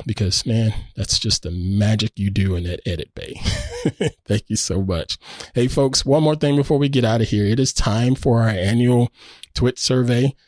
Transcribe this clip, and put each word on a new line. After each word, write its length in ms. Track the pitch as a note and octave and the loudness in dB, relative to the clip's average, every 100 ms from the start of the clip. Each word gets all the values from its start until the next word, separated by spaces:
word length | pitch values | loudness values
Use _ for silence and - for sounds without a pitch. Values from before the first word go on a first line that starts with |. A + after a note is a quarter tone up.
| - | -6
because, 400 | A2 G2 - - | -2 -2 -2 0
man, 260 | A2+ A2 G#2 - | 0 0 -2 -6
that's 240 | - G#2 - | -8 -4 -2
just 240 | A2+ - | -2 -2
the 80 | - | -4
magic 600 | F2 F2+ G2+ G#2 G#2+ G#2+ | -4 0 2 2 2 0
you 160 | - G2 | -2 -2
do 240 | G2 G2 | 0 0
in 80 | F2+ | -2
that 160 | F2 F2+ - | -4 -6 -6
edit 260 | E2 - - | -6 -8 -14
bay. 240 | - - - - - A#4+ | -14 -8 -6 -4 -6 -6
<laughs> 400 | - - - - | -4 -2 -4 -4
Thank 200 | - G#2 - | -2 -2 -2
you 80 | |
so 280 | A2 - F2 | -4 -2 -2
much. 360 | F#2+ F2 - - - - - | -2 -4 -6 -10 -12 -18 -6
Hey, 140 | - B2 | -2 0
folks, 380 | C#3+ C3+ C3 | 2 0 0
one 180 | - C#3+ | 2 2
more 140 | D#3 D3+ | 2 2
thing 180 | D3 | 2
before 240 | C#3+ C#3 C#3+ | 2 2 2
we 100 | C#3+ | 2
get 160 | C#3 | 2
out 160 | A#2 A2+ | 2 2
of 80 | A2 | 0
here. 160 | G#2 | 2
It 140 | G2+ A2+ | 2 2
is 140 | C3+ | 0
time 420 | - - G#2+ B2 | 0 0 0 2
for 280 | C3 D3 A#2 | 0 2 2
our 60 | A2+ | 2
annual 640 | G2+ F#2+ A#2 B2 B2 A#2+ - - - - | 0 0 2 4 4 2 -2 -20 -20 -12
Twit 280 | - B2 - | -2 0 0
survey. 560 | - B2+ A#2+ A#2+ C3 - | 0 2 2 2 0 -2